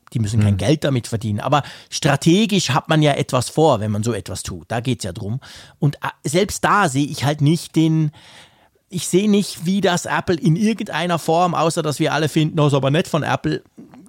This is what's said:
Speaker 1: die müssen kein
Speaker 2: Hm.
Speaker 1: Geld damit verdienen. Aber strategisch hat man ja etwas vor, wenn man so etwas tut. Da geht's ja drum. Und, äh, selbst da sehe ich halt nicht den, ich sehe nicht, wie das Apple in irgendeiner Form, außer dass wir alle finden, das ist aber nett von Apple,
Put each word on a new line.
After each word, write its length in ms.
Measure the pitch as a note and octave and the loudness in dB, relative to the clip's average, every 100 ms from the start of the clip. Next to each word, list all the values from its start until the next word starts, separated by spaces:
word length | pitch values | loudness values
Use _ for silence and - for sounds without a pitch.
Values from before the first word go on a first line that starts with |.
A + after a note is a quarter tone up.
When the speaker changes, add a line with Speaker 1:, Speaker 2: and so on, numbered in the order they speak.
| _ | _
Speaker 1:
die 80 | - | -4
müssen 180 | G#2 A2 | 0 2
kein 120 | G#2 | 2
Speaker 2:
Hm. 40 | G2 | 2
Speaker 1:
Geld 260 | G2 D3+ | 2 2
damit 240 | D#3 C3 - | 2 -2 -2
verdienen. 320 | A2 A2+ G#2 | -6 -4 -4
Aber 240 | C3 C#3+ - - - | 0 -2 -2 -12 -12
strategisch 800 | - D3 C#3 E3 F3+ A3 G3 - | -4 0 2 4 4 4 0 0
hat 180 | C3 - | -2 0
man 140 | D#3 | 2
ja 120 | D3+ | 2
etwas 340 | C3+ C#3+ C3 - | 0 0 -2 -2
vor, 320 | - D#3+ A#2+ | 2 2 2
wenn 100 | G#2+ | 0
man 140 | G#2 | -2
so 80 | G#2+ | -2
etwas 320 | G#2+ - F#2+ | -4 -6 -10
tut. 220 | - F#2 - | -10 -12 -6
Da 100 | A2+ | -6
geht's 240 | A#2+ A#2+ | -2 -4
ja 100 | F#2+ | -6
drum. 280 | E2+ G2 B2+ - - - _ | -8 -6 -8 -10 -20 -20 _
Und, 160 | C#3+ - | -2 0
äh, 320 | - - D3 | -8 -6 -4
selbst 360 | D#3+ G#3 - | 0 0 0
da 240 | E3 G3 F#3 | 0 2 2
sehe 180 | C3 D3 | 0 -2
ich 180 | D#3 | -2
halt 160 | B2+ D3 | -2 2
nicht 340 | C#3 E3+ - | 2 2 0
den, 380 | - D#3+ D#3+ D3+ - - - - _ _ _ _ | 2 2 2 0 -4 -18 -20 -20 _ _ _ _
ich 140 | F#3 - | -8 0
sehe 240 | F3 G#3 | 0 4
nicht, 360 | G3+ F#3+ - E3 | 2 0 -4 -2
wie 140 | G3 | 0
das 240 | F#3 F3 - | 0 -2 -2
Apple 280 | D3+ - | -4 -2
in 220 | F3 F#3+ D#3+ | 0 2 2
irgendeiner 640 | G#3+ A3+ A3 D3+ F3 E3 | 2 0 -4 -4 -2 -2
Form, 340 | - E3 F3+ | 0 2 2
außer 260 | C#3+ D#3+ E3 | 2 0 0
dass 200 | E3 C#3 | -4 -2
wir 120 | D3+ | -2
alle 160 | C#3 D#3 | 0 0
finden, 280 | E3 D#3 D#3+ | 2 0 2
das 120 | D3 | 2
ist 60 | |
aber 160 | C#3 C3+ | 2 2
nett 160 | D3 F3+ | 0 0
von 160 | D#3+ | -2
Apple, 400 | A#2 B2+ D#3 D3+ - - - - | -2 -2 -2 -6 -8 -20 -20 -20